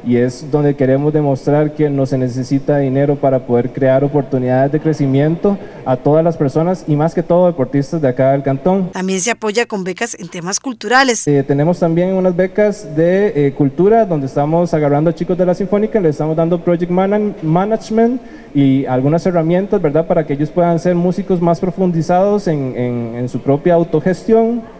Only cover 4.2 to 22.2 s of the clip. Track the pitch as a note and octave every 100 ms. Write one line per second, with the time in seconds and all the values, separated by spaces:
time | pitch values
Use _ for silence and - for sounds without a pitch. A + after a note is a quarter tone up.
4.2 | C3+ C3 B2+ B2+ C#3 D3+ D#3+ D3+ C#3 C3+
5.2 | D3+ E3 G3+ G3+ - - - C3 D3 D#3
6.2 | E3+ D#3+ C#3 D#3 E3+ F#3 - D3 D#3+ F3+
7.2 | E3 F3 F3+ E3 B2 C#3 C#3 E3 C#3 B2+
8.2 | E3 E3+ C#3 C3+ F#3 G3 F3+ F#3+ F#3 F#3+
9.2 | A#3 A3+ G#3+ G#3 A#3 G#3 F#3 F3+ A#3 -
10.2 | F3 F3+ E3+ G3+ C4+ A3+ G#3 B3+ C4+ A3+
11.2 | - C#3+ C3+ C#3+ D#3 F3 E3+ E3 F3+ F#3+
12.2 | F#3 F3+ F#3 G3 G#3 G3+ D#3 D3+ E3+ F#3+
13.2 | G#3 D3 C#3 C3+ C#3+ C3+ F#3+ A3+ G#3 D#3
14.2 | C3+ D3 D3 E3 F3 D#3 D3 C#3+ E3 D#3+
15.2 | F3 F3 F3+ F3 F#3+ G#3 G#3+ G#3+ E3 D3
16.2 | D#3 D#3+ E3 F3 E3+ E3+ E3+ F3+ G3 G#3
17.2 | G#3 - D#3 E3 G#3 A3 - A3 A#3 B3+
18.2 | - - - D3 C3+ C3+ C3 B2+ C3+ E3
19.2 | F#3+ F3 D#3+ F3+ G3+ G#3 E3 D3 E3+ E3+
20.2 | D3+ C#3+ D3+ F3+ E3+ E3 F3+ F3 F3 F3+
21.2 | F#3 F3+ E3+ E3 F#3 F3 F#3 E3 D3+ F3+